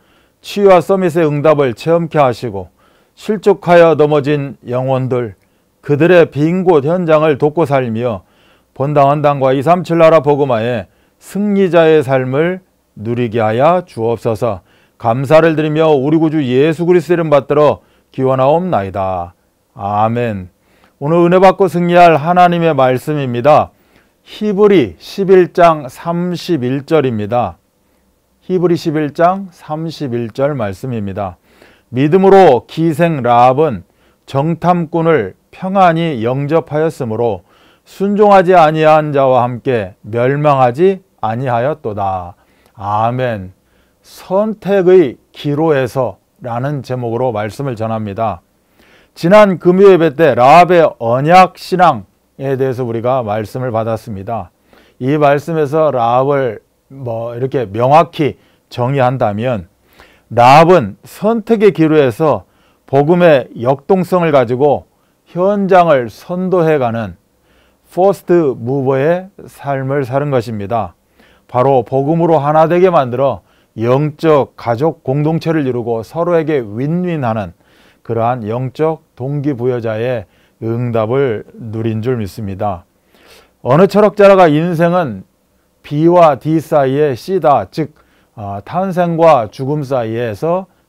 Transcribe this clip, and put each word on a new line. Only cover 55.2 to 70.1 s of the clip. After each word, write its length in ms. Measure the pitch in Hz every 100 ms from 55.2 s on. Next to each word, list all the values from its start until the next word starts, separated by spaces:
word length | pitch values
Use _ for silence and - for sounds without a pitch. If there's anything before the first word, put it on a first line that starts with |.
| 143 147 147 160 143 156 156
라합을 720 | 127 117 123 135 143 127 101 - _ _
뭐 460 | 135 123 113 117
이렇게 320 | 120 131 139 107
명확히 720 | 104 127 151 170 - 139 - _ _ _
정의한다면 1000 | - 123 139 123 131 117 101 120 113 87 _ _ _ _ _ _
라합은 680 | 113 120 147 165 180 104 -
선택의 720 | - - 208 233 208 226 208
기로에서 720 | 156 156 156 135 113 160 107 - _ _ _ _
복음의 640 | 135 143 175 175 139 113 170
역동성을 720 | 120 131 - 190 170 180 165
가지고 560 | 143 117 123 147 113 - _ _ _
현장을 840 | _ 170 190 208 196 185 170 139 117
선도해가는 1080 | - - 180 185 180 160 151 120 113 104 85 _ _ _ _ _ _ _
퍼스트 600 | - 190 185 - 175 151 117
무버의 720 | 113 139 131 135 147 180 190 - 156
삶을 580 | - 139 135 131 143
사는 260 | 123